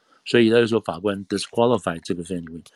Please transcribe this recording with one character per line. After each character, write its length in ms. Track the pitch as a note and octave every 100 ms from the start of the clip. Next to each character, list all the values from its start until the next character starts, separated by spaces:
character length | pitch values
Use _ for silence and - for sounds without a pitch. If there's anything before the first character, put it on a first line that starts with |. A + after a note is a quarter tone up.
| _ _ -
所 140 | A#2+
以 100 | A2+
他 80 | A#2
就 100 | A2+
说 120 | A2+
法 180 | G2+ E2
官 260 | G2+ G2 G2
disqualify 720 | G2+ - - A#2+ A2+ F#2 E2+
这 100 | -
个 100 | F2
Fannie 220 | E2+ F2+ E2
Mae， 160 | E2 -